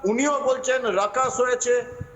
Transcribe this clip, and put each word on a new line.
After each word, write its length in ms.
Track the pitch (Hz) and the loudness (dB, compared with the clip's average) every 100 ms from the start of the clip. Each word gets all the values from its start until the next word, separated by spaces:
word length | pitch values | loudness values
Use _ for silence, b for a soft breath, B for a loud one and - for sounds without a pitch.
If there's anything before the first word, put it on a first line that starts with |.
| 190 | 0
উনিও 300 | 233 285 285 | 2 2 2
বলছেন 460 | 254 262 254 254 233 | 0 0 0 0 0
রাকাস 540 | 185 208 254 262 - | 0 0 0 -2 0
হয়েছে। 640 | 254 247 240 247 240 - - | 0 0 2 0 0 -12 -14